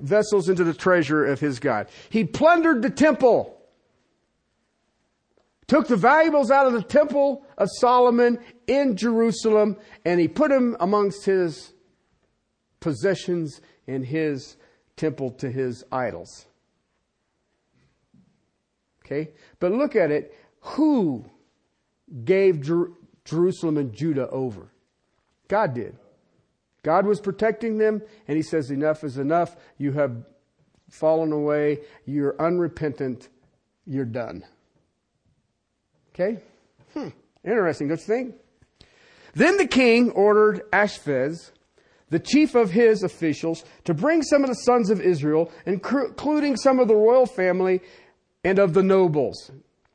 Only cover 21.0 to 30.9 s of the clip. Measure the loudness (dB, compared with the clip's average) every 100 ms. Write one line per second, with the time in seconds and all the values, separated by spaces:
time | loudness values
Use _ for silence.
21 | 0 -4 -10 _ _ _ _ _ _ _
22 | _ -8 -2 2 2 2 -2 -2 -4 -8
23 | _ _ -8 -2 0 0 -4 -2 -4 -4
24 | -4 -4 -4 -6 -8 -8 -18 _ _ _
25 | _ _ _ _ -4 -2 -2 -4 -10 -14
26 | _ _ _ _ _ _ _ _ -2 0
27 | 2 -2 -4 -4 -2 -2 -4 -2 0 -2
28 | -8 -16 -6 -6 -2 -4 -4 -2 -2 -2
29 | -6 -6 -2 0 -2 -6 _ -8 -6 -2
30 | -2 -4 -16 _ _ _ _ _ _